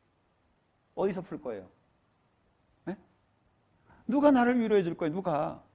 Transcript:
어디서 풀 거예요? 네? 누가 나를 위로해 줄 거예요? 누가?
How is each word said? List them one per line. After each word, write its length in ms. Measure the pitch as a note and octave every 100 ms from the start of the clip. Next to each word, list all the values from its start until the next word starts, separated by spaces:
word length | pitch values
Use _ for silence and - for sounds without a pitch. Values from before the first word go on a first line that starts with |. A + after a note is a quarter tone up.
| _ _ _ _ _ _ _ _ _
어디서 260 | - F#3+ F3+
풀 220 | F3 D#3
거예요? 240 | B2+ G#2 F2+ _ _ _ _ _ _ _ _ _ _ _ -
네? 100 | G3 _ _ _ _ _ _ _ _ _ _ -
누가 240 | C#4 D4
나를 280 | C4 A#3+ B3
위로해 240 | A3 G#3
줄 140 | E3+ E3
거예요? 160 | E3
누가? 500 | F3 F#3 D3 D#3+ - -